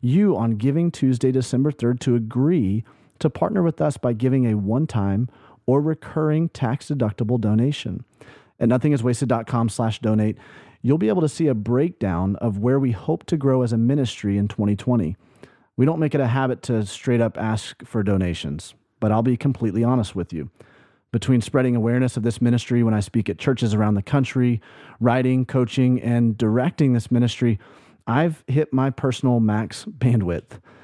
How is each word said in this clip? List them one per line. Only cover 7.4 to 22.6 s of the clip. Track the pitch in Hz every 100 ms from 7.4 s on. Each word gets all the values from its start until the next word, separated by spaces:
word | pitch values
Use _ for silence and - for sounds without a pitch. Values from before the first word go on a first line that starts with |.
donation. | 107 107 127 147 - 90 - _ - - _ _
At | 127
nothingiswasted | 123 151 143 120 120 131
dot | 117 113
com | 123 117
slash | - 113 107
donate, | 113 107 107 - - - - _
you'll | 117 156
be | 208
able | 196
to | 156
see | - 160
a |
breakdown | 117 104 120 156 - 104 85 95 101
of | 117 98
where | 117 139
we | 135
hope | 107 - 165 -
to | 165
grow | 135 131
as | 123
a | 113
ministry | 117 143 123 - 104 101
in | 104
twenty | - 101 104
twenty. | - 123 80 95 _ _ - _ _ -
We |
don't | 135 165
make | 156
it | 147
a | 127
habit | 127 131 123
to | - 113 101
straight | - - 120
up | 113 -
ask | 110 107 - -
for | - 117
donations, | 101 98 90 82 73 76 - - _ _
but | 107
I'll | 107
be | 120 120
completely | 143 127 113 98
honest | 117 127 104 95
with | 85
you. | 82 73 _ - _ _ _ _
Between | 117 - 127
spreading | 107 131 127 120
awareness | 110 123 127 123
of |
this | 113 113
ministry | 120 120